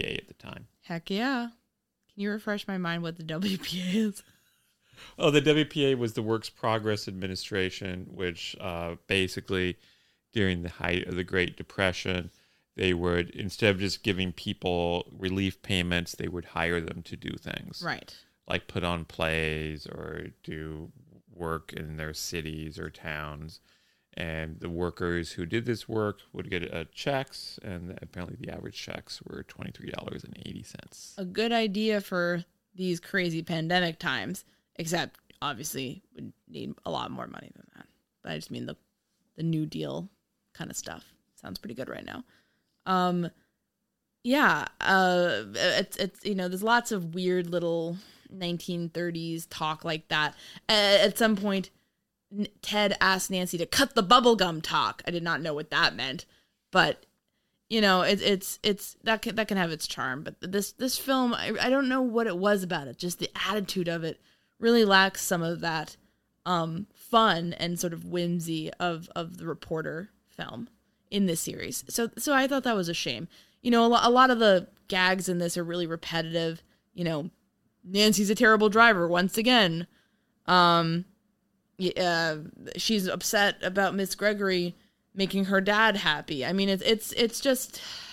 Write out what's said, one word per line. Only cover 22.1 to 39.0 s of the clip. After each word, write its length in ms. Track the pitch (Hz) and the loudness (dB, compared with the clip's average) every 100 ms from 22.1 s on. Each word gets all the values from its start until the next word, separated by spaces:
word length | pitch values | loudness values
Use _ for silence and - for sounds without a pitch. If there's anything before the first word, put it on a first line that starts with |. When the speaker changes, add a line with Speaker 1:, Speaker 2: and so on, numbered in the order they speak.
Speaker 1:
cities 640 | 78 - 85 78 78 78 73 | -8 -8 -6 -6 -8 -10 -10
or 100 | 82 | -12
towns. 720 | - 82 76 76 76 78 - _ _ _ _ _ | -10 -10 -8 -8 -10 -14 -16 _ _ _ _ _
And 460 | - 82 80 80 78 | -10 -6 -6 -8 -8
the 100 | 85 | -8
workers 640 | 85 87 - 90 85 82 | -4 -4 -4 -2 -2 -4
who 120 | - 85 | -8 -4
did 200 | 113 117 | -4 -4
this 240 | 110 - | -6 -4
work 300 | 110 104 - - | -4 -2 -6 -12
would 180 | 95 90 | -12 -6
get, 240 | 90 85 | -6 -4
uh, 120 | 82 80 | -8 -10
checks, 680 | - 143 135 - - - - | -8 -4 -2 -4 -12 -16 -14
and 360 | - 87 87 - | -10 -10 -10 -12
apparently 360 | 85 90 92 - | -14 -12 -10 -10
the 140 | - | -12
average 220 | 85 - - | -10 -12 -12
checks 460 | - 50 - - | -10 -12 -12 -16
were 220 | - - | -14 -14
twenty-three 460 | - - - - - | -14 -14 -14 -14 -12
dollars 340 | - - - | -10 -10 -12
and 140 | - - - | -14 -14 -12
eighty 180 | - | -12
cents. 520 | - - - - - - | -14 -18 -20 -20 -18 -12
Speaker 2:
A 80 | 180 | -8
good 260 | 190 226 | -2 0
idea 500 | 233 220 196 220 208 | 2 0 0 0 0
for 420 | - 180 175 170 - _ _ 180 | -2 -2 0 -2 -6 _ _ -6
these 240 | 185 170 | -4 -4
crazy 420 | - 196 175 160 | -2 -2 0 -2
pandemic 580 | 170 165 160 180 170 160 | -4 -4 0 0 0 -2
times, 440 | 170 123 104 185 - _ _ - | -2 -2 -4 -8 -14 _ _ -10
except 420 | 160 170 139 - _ - | -4 -2 -4 -10 _ -8
obviously 600 | 139 117 151 139 127 185 _ - | -6 -6 -8 -6 -8 -10 _ -16
would 180 | 107 - - | -16 -18 -18
need 240 | 76 64 - 87 | -12 -12 -10 -6
a 60 | |
lot 200 | 69 55 | -6 -6
more 160 | 64 60 | -10 -12
money 240 | - - - | -14 -18 -20
than 120 | - - | -20 -20
that. 120 | - _ _ _ | -20 _ _ _
But 100 | - | -10
I 40 | 80 | -10
just 160 | - | -10
mean 140 | - 127 | -10 -10
the, 100 | - _ _ | -12 _ _